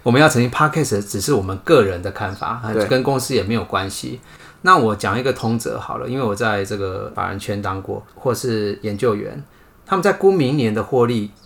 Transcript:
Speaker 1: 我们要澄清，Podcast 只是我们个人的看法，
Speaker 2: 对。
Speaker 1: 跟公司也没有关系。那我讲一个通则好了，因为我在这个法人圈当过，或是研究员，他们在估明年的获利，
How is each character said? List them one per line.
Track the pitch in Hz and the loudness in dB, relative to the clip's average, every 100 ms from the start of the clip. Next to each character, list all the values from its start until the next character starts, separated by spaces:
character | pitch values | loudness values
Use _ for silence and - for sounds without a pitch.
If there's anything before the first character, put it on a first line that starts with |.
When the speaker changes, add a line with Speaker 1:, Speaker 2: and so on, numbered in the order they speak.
Speaker 1:
我 | 123 | 2
们 | 123 | 6
要 | 156 | 6
澄 | 123 | 4
清， | 123 | 0
Podcast | - 151 160 143 101 101 | 2 0 2 0 -2 -2
只 | 101 | -6
是 | 95 | 0
我 | 131 | 0
们 | 92 98 | 0 -6
个 | - 151 | 4 4
人 | 98 90 | 6 0
的 | 92 | -8
看 | - 101 | -6 -8
法， | 98 - 113 110 | -6 -6 -6 -4
Speaker 2:
对。 | 110 98 | -2 2
Speaker 1:
跟 | 131 | 2
公 | 131 135 | 2 -2
司 | 123 | 0
也 | 127 | -2
没 | 95 | 0
有 | 113 | -2
关 | 101 98 95 | -2 -4 -4
系。 | - 104 120 - - - - | -8 -10 -12 -16 -20 -20 0
那 | 180 185 | 6 6
我 | 113 101 | 6 0
讲 | 104 110 | -2 0
一 | |
个 | 131 | 0
通 | 120 113 117 | -2 -2 -2
则 | - 117 | -2 -6
好 | - 117 | -6 -8
了， | 123 | -6
因 | 131 | -2
为 | |
我 | 117 | -2
在 | 101 113 104 | 0 0 0
这 | 98 104 | -2 -4
个 | 98 95 101 | -4 -6 -8
法 | 95 92 | -6 -6
人 | 98 | -6
圈 | - 101 | -6 -4
当 | 98 95 | -4 -6
过， | 95 101 - - | -6 -10 -10 -6
或 | 131 | -4
是 | 117 127 110 104 101 | -2 -2 -2 -2 -4
研 | 107 101 | -6 -2
究 | 123 | 0
员， | 104 101 143 139 _ - _ - | 0 -4 -12 -16 _ -20 _ -4
他 | |
们 | 190 | 0
在 | 196 | 0
估 | 190 196 | 4 4
明 | 190 127 147 | 4 2 2
年 | 113 | 0
的 | 107 | 0
获 | 98 131 117 | 0 2 2
利， | 120 101 - | 2 -4 -10